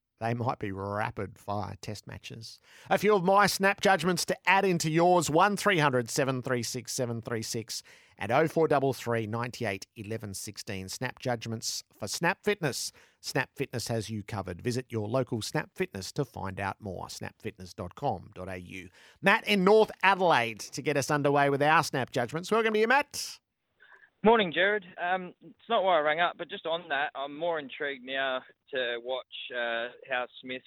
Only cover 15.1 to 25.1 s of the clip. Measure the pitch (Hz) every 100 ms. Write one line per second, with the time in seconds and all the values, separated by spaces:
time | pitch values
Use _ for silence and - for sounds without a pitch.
15.1 | 127 123 117 - 143 - - 185 98 92
16.1 | - 139 98 95 95 98 - 104 90 87
17.1 | - 104 - 110 - 92 - 90 - 143
18.1 | 95 95 98 90 92 90 95 90 _ -
19.1 | _ 175 220 220 208 185 220 208 - 185
20.1 | 190 185 143 117 107 - - 139 143 127
21.1 | 147 143 143 143 139 147 160 143 143 117
22.1 | 139 120 156 185 220 220 214 220 269 285
23.1 | - - - _ _ _ _ _ - _
24.1 | _ 202 226 185 151 190 208 180 - 175